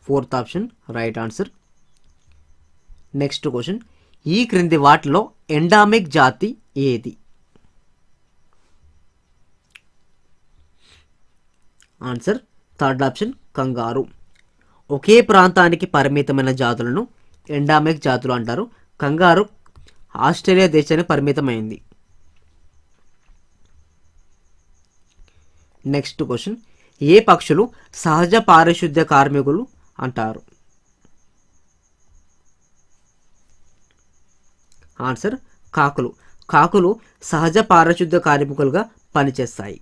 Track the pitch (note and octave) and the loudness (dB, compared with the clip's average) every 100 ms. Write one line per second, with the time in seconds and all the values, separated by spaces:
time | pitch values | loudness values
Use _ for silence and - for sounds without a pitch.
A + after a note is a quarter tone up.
0 | - C#3 A#2+ C3 A2+ F3 A#3 _ - A#2 | -2 -4 -4 -8 -6 -8 -10 _ -14 -8
1 | A2+ A2+ A2+ - F#3+ _ _ _ _ _ | -8 -6 -10 -8 -10 _ _ _ _ _
2 | _ _ _ _ _ _ _ _ _ - | _ _ _ _ _ _ _ _ _ -20
3 | - C#3+ C#3+ - D3+ B2 A#2+ G#3+ - _ | -14 -6 -6 -6 -8 -8 -8 -10 -12 _
4 | _ _ D3+ F#3 A#3 F#3 F3 D#3+ C#3+ D#3+ | _ _ -4 -2 0 -2 0 2 4 4
5 | D3 D#3+ A#3 _ _ D3+ E3+ G#3 G#3 A3+ | 2 -2 -2 _ _ -2 2 4 4 2
6 | E3+ D3+ C3 C3 A3 - _ C#3 C#3 A#2+ | 0 0 0 0 -10 -10 _ -6 -4 -4
7 | A#2+ - _ _ _ _ _ _ _ _ | -8 -18 _ _ _ _ _ _ _ _
8 | _ _ _ _ _ _ _ _ _ _ | _ _ _ _ _ _ _ _ _ _
9 | _ _ _ _ _ _ _ - _ _ | _ _ _ _ _ _ _ -20 _ _
10 | _ _ _ _ _ _ _ _ _ _ | _ _ _ _ _ _ _ _ _ _
11 | _ _ _ _ _ _ _ _ _ _ | _ _ _ _ _ _ _ _ _ _
12 | B2+ A#2+ - B3+ _ _ _ _ C#3 B2+ | -12 -8 -6 -6 _ _ _ _ -4 0
13 | C3+ - G#3+ C4+ - - C3 B2 A#2 B2 | -4 -4 -10 -10 -14 -8 -6 -4 -6 -6
14 | B2+ - - _ _ _ _ _ _ C#3+ | -8 -12 -20 _ _ _ _ _ _ -6
15 | - A3+ A#3 G3+ F#3 F#3 E3+ E3+ F#3 D3 | 6 6 8 6 6 4 2 2 -2 0
16 | C3+ C#3+ C#3 C#3 C3 C3 A#2+ A#2 A#2+ C#3+ | 0 0 -2 -2 -2 -2 -2 -2 -4 -4
17 | A#3+ _ _ _ - D3 C#3+ D#3 D#3 D#3 | -6 _ _ _ -10 -6 2 2 2 -2
18 | C#3 B2 B2+ B2 A2+ B2+ A#3+ _ _ _ | -2 -2 -2 -6 -4 -8 -8 _ _ _
19 | C#3+ D#3 F3+ F3+ G#3+ - - - - - | -4 2 4 4 0 -8 -20 -20 -20 -20
20 | - - C3 E3 - F#3 F#3 D#3 D3 D#3+ | -18 -4 -2 0 0 2 4 2 0 -2
21 | E3+ D3+ C#3+ C#3+ C#3 A2+ A2 A2 - _ | 0 -2 -2 -2 -4 -4 -8 -12 -20 _
22 | _ _ - _ _ _ - _ _ _ | _ _ -20 _ _ _ -20 _ _ _
23 | _ _ _ - _ _ _ _ _ _ | _ _ _ -20 _ _ _ _ _ _
24 | _ _ _ _ _ _ _ _ _ _ | _ _ _ _ _ _ _ _ _ _
25 | _ _ - _ _ _ _ _ C3+ C#3+ | _ _ -20 _ _ _ _ _ -6 -4
26 | C3+ - D3+ A#2+ - A#3 _ _ _ _ | -6 -8 -6 -6 -8 -12 _ _ _ _
27 | C#3+ G3 G#3+ F3 - D#3 A#3 - _ - | 4 4 6 0 2 0 0 -6 _ -6
28 | E3+ D#3 F3 A3 A3 E3 E3+ E3+ E3+ D3 | 0 2 4 2 6 6 6 2 -2 -2
29 | D#3 C#3+ C#3 C#3+ C#3 E3 B3+ _ _ - | 2 2 2 0 -2 -4 -6 _ _ -10
30 | B2+ B2+ A2 A2 _ _ _ _ _ _ | -10 -6 -8 -8 _ _ _ _ _ _
31 | _ _ _ _ _ _ _ _ _ _ | _ _ _ _ _ _ _ _ _ _
32 | _ _ _ _ _ _ _ _ _ _ | _ _ _ _ _ _ _ _ _ _
33 | _ _ _ _ _ _ - _ _ _ | _ _ _ _ _ _ -20 _ _ _
34 | _ _ _ _ _ _ _ - - _ | _ _ _ _ _ _ _ -20 -20 _
35 | B2+ B2 G#3 C4 - _ - - C#3+ C#3+ | -8 -6 -8 -8 -16 _ -12 -4 -4 -4
36 | A#2+ - - - - D3+ E3 G3+ F3+ A3+ | -8 -10 -20 -20 -2 0 2 2 0 -2
37 | _ _ - D#3+ E3 E3 G#3 F3 D#3+ E3+ | _ _ -8 -2 0 0 4 4 4 2
38 | F3 E3+ D#3+ C#3+ C#3+ C#3 C#3 D#3 - _ | 0 0 0 0 -2 -2 -2 -2 -6 _
39 | _ - C#3 C3+ A#2+ - G#2 F2 | _ -2 -2 -4 -10 -10 -16 -16